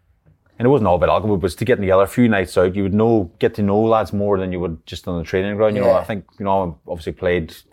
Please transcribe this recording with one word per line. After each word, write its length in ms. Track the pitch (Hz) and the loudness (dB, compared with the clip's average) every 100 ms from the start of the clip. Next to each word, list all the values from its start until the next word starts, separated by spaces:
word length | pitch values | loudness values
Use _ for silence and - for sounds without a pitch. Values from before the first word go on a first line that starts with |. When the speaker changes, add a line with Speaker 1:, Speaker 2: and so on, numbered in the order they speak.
| _ _ _ _ _ - | _ _ _ _ _ -2
Speaker 1:
and 80 | 123 | 2
it 20 | |
wasn't 200 | 139 101 | 2 2
all 80 | 87 | 2
about 120 | 80 | 2
alcohol, 280 | 87 107 98 | 2 0 0
it 60 | |
was 120 | 90 - | -2 -2
to 80 | |
getting 180 | 113 107 | 0 0
together 200 | 95 95 | 2 2
a 40 | 98 | 2
few 220 | - 120 | 2 2
nights 300 | 101 90 - | 2 0 0
out. 180 | 92 95 | 0 0
You 60 | |
would 100 | 98 | -2
know, 400 | 104 113 113 87 - | 2 2 2 -2 -2
get 160 | 117 | -4
to 80 | - | -2
know 180 | 101 101 | 0 2
lads 320 | 113 110 101 | 2 0 0
more 260 | 101 101 98 | -4 -2 -2
than 140 | 92 | -2
you 80 | 90 | -4
would 240 | 87 80 | -6 -8
just 240 | - 90 - | -12 -12 -8
on 80 | 87 | -8
the 80 | |
training 320 | 80 95 98 104 | -4 -4 -2 0
ground. 180 | 107 | 0
You 60 | 104 | 2
know, 60 | 98 | 2
Speaker 2:
Yeah. 80 | 90 | 0
Speaker 1:
I 60 | |
think, 220 | 90 101 - - | -2 -8 -12 -8
you 60 | |
know, 180 | 98 98 | -2 -2
I've 280 | 90 76 - | -2 -8 -12
obviously 220 | 85 92 | -12 -10
played 420 | - 90 87 78 - _ | -4 -2 -2 -4 -12 _